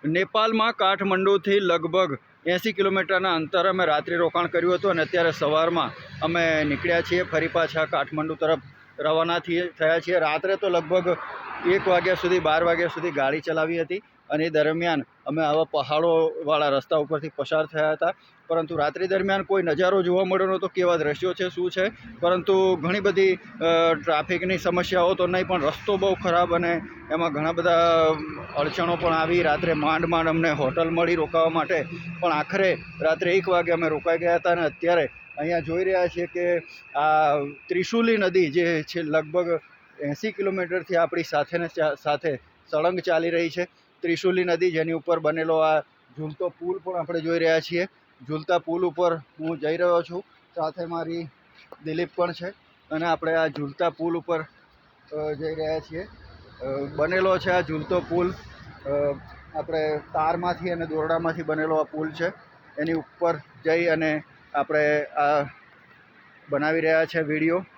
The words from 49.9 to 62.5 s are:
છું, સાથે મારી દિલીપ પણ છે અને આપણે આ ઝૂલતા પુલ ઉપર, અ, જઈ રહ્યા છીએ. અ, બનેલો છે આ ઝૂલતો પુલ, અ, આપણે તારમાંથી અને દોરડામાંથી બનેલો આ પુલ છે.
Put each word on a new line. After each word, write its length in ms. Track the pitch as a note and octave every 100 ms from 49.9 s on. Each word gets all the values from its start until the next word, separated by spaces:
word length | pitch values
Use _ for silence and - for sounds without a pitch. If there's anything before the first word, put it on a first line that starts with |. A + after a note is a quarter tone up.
| E3+
છું, 220 | E3 F3 - _ _ -
સાથે 280 | D#3+ E3+
મારી 440 | E3+ E3+ E3 E3+ D#3+ _ _ - - -
દિલીપ 240 | D3+ D#3 F3 -
પણ 160 | F3
છે 160 | E3 F3 G3+ _ _ _
અને 160 | D#3 E3+
આપણે 280 | D#3 D#3+
આ 140 | E3 D#3+
ઝૂલતા 420 | D3 C#3+ C#3+ E3+
પુલ 260 | E3 E3+ E3+
ઉપર, 260 | D#3 E3 D#3 _ _ _ _ _ _
અ, 200 | D3+ D3+
જઈ 220 | D3 D#3
રહ્યા 260 | D#3 D#3 D#3+
છીએ. 220 | D3+ D#3+
અ, 840 | G#3 - - - - - C3 C3+ C#3+ D3
બનેલો 420 | D#3 F#3 F#3+ F#3
છે 120 | F#3
આ 100 | F3+
ઝૂલતો 400 | D3+ D#3 G3+ F3+
પુલ, 340 | E3 F3 F3+ F#3 - - - - C#3
અ, 40 | C#3+ C#3+ C#3 - - -
આપણે 440 | D#3 D#3+ D#3+ D#3 D3+
તારમાંથી 720 | - E3 D#3 E3+ F3+ E3+ F3+
અને 160 | E3+ E3
દોરડામાંથી 560 | D#3 D#3 E3 E3 E3
બનેલો 320 | D#3 D#3 D#3
આ 80 | D#3
પુલ 280 | D3 D#3 D#3+
છે. 180 | D3+ E3+ F#3+ -